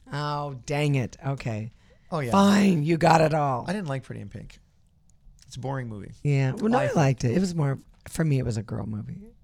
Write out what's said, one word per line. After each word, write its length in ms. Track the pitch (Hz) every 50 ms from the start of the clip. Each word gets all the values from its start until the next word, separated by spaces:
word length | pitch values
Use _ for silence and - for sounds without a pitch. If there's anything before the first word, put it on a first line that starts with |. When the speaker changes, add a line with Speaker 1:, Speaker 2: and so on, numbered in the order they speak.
| _ -
Speaker 1:
Oh, 440 | 220 143 147 147 147 147 147 147 135 120 113
dang 300 | - 147 143 147 147 143
it. 200 | 135 123 95 - - -
Okay. 460 | 139 139 131 - 127 110 104 107 117 - - _ - - _ _ -
Speaker 2:
Oh, 80 | 185 -
yeah. 120 | - 120
Speaker 1:
Fine, 520 | - 196 196 202 202 202 202 196 185 156 143
you 140 | 160 170 160
got 240 | 180 165 160 165
it 120 | 160 156 151
all. 300 | 156 147 143 131 120 113 131
Speaker 2:
I 60 | 180
didn't 140 | 214 190 151
like 160 | 135 131 117
Pretty 160 | - 117 110
in 80 | 107 101
Pink. 300 | - 101 104 - - - _ _ _ _ _ _ _ _ _ _ - _ _ - - - - -
It's 80 | -
a 40 | 127
boring 280 | 120 131 139 135 127 117
movie. 240 | 110 101 95 - - - -
Speaker 1:
Yeah. 280 | 147 143 135 135 131 131
Well, 180 | - - 220
no, 60 | 233 -
Speaker 2:
I 60 | -
Speaker 1:
I 20 | 571
Speaker 2:
think. 80 | 494 180
Speaker 1:
liked 260 | 147 135 131 - -
it. 140 | 120 113 180
It 20 |
was 160 | 190 185 175
more, 240 | 170 147 139 135 123 - - - _ _ -
for 160 | - - 165
me, 120 | 156 143 131
it 60 | 123
was 120 | 123 110 113
a 60 | 98
girl 220 | - - 117 110
movie. 340 | 110 110 104 - 123 - 190 202 226 233 _